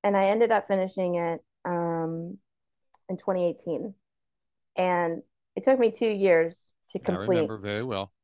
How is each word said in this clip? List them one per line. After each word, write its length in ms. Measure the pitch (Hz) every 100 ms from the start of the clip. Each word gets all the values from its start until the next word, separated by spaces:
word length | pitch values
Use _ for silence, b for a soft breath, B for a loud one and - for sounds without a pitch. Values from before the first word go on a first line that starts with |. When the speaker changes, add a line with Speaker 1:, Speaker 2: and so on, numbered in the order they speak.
Speaker 1:
and 140 | 202 196
I 80 |
ended 260 | 196 220 226
up 160 | 214 -
finishing 480 | 196 190 190 180
it, 260 | 175 170 165 _ _
um, 720 | 180 175 170 165 165 165 170 196 _ _ _ _ _ _ -
in 80 | 185
twenty 280 | - 185
eighteen. 480 | 175 - - 156 214 - _ _ _ _ _ _ _
And 460 | - 185 175 170 165 - _ _
it 80 | -
took 160 | 226 262
me 120 | 226
two 160 | 220 226
years 640 | 202 196 165 165 175 _ _ _
to 80 | 185
Speaker 2:
I 40 |
Speaker 1:
complete. 220 | - 180 196
Speaker 2:
remember 220 | 170 147 110
very 240 | 101 104
well. 280 | 127 101 98 _